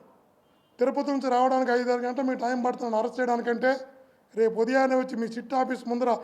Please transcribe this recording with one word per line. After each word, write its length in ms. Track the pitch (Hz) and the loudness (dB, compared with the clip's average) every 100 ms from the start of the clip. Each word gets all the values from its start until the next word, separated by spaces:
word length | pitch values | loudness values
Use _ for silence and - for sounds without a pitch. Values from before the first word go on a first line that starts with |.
| - _ _ _ _ _ _ - | -20 _ _ _ _ _ _ -2
తిరుపతి 320 | 254 269 285 | 0 0 -2
నుంచి 180 | 277 262 | -2 2
రావడానికి 400 | 247 262 262 247 | 2 4 2 2
ఐదారు 280 | 240 247 247 | 2 2 0
గంటలు 260 | 247 247 262 | -2 -2 -2
మీ 80 | |
టైం 280 | 254 233 254 | -2 -2 -2
పడుతుంది 340 | 247 247 240 220 | -2 -2 -2 -2
అరెస్ట్ 240 | 233 240 | -2 -2
చేయడానికంటే, 500 | 247 240 226 226 254 269 - - - _ _ | 0 0 0 0 2 0 -4 -20 -20 _ _
రేపు 260 | 202 226 185 | 0 0 2
ఉదయాన్నే 360 | 226 262 269 254 | 2 2 4 2
వచ్చి 200 | 262 233 | 0 -4
మీ 120 | 226 | -6
సిట్ 260 | 240 - | -6 -4
ఆఫీస్ 340 | 262 254 254 233 | -2 0 -2 -4
ముందర 220 | 240 254 220 | -2 0 0